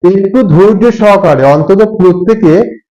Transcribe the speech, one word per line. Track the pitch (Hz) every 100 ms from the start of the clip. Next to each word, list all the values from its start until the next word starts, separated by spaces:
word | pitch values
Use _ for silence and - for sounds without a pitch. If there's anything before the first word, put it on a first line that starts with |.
একটু | 175 196 196 240
ধৈর্য | 214 156 202 202 233
সহকারে | 226 208 196 185 139
অন্তত | 135 143 156 196
প্রত্যেকে | 214 220 185 180 175 226 165 165 240 - _